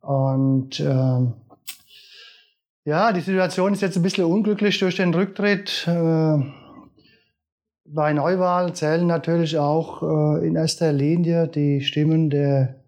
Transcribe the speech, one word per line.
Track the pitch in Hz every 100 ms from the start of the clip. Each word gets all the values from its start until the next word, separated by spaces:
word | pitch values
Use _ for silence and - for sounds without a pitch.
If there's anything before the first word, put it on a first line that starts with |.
Und, | - 139 135 135 135 135 131 -
ähm, | 147 131 131 127 123 - - - - - _ - - - - - _ _ _ _ -
ja, | 151 226
die | 180
Situation | 180 185 185 185 190
ist | 196
jetzt | 196 175
ein |
bisschen | 180 190 165
unglücklich | 190 214 208 208 165
durch | 185 185
den | 180
Rücktritt. | 165 202 - 202 202 202 - -
Äh, | 170 165 160 160 151 131 - - - - _ _ _ _ _ _ _ _ _ -
bei | 151 151
Neuwahlen | 147 151 185 180 180 175
zählen | 170 151 165 175
natürlich | 165 165 170 165 156
auch, | 147 160 156 -
äh, | - 156 151 151 160
in | 160
erster | 160 - 165
Linie | 143 143 170 170 170 160
die | 151 147 139
Stimmen | 139 147 151 160 156
der | 143 143 139 127 -